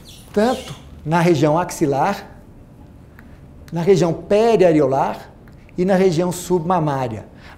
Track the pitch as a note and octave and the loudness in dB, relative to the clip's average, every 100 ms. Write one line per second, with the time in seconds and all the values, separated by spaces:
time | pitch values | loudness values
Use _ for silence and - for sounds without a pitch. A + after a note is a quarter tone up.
0 | - - - G3+ A#3 C4 - - - - | -20 -20 -6 -2 0 -2 -8 -18 -20 -14
1 | D3+ E3+ E3+ D#3 D3+ D#3+ F3 - D3+ C3+ | -2 0 2 2 2 0 -2 -4 -2 0
2 | F3 G3+ - - - - - - - - | -2 -4 -12 -20 -20 -20 -20 -20 -20 -20
3 | - - - - - - - E3 E3+ F3+ | -20 -20 -20 -20 -20 -20 -10 -2 2 2
4 | E3+ E3 - G#3 A#3 G#3+ F3+ D#3 C3+ C3+ | 2 -2 0 2 2 4 4 4 2 0
5 | F#3 G#3 - - - - - - F#3 F#3 | -4 -6 -16 -20 -20 -20 -14 -4 0 2
6 | F#3+ D#3+ F3+ - - F3+ D#3+ F3+ D3+ C3+ | 2 2 -2 -4 -4 -2 0 -2 -2 -4
7 | B2+ G#2 - - - | -6 -8 -14 -20 -18